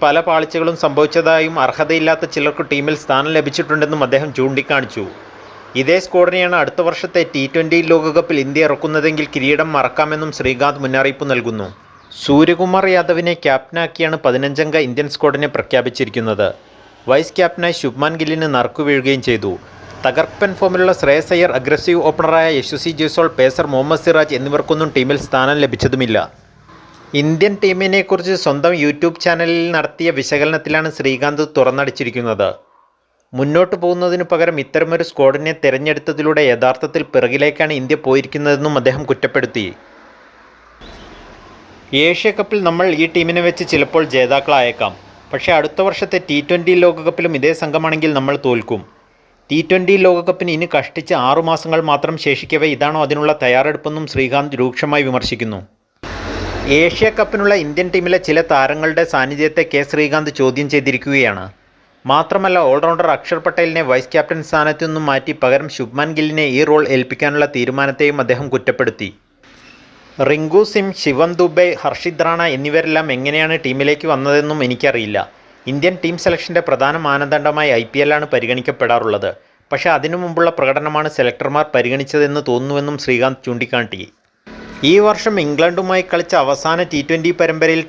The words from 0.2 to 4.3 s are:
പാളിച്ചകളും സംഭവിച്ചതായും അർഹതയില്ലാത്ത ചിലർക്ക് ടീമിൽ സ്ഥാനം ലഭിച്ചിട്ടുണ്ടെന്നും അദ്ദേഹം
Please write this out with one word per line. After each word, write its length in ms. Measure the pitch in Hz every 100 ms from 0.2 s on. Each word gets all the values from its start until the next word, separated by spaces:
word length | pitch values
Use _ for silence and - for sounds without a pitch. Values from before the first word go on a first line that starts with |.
പാളിച്ചകളും 560 | 165 160 156 165 160 165
സംഭവിച്ചതായും 720 | 156 143 151 170 160 160 160 165
അർഹതയില്ലാത്ത 600 | 131 127 151 160 156 160 160
ചിലർക്ക് 320 | - 147 143 147
ടീമിൽ 240 | 143 143 151
സ്ഥാനം 280 | - 135 147 160
ലഭിച്ചിട്ടുണ്ടെന്നും 640 | 143 139 165 151 151 151 131
അദ്ദേഹം 240 | 131 151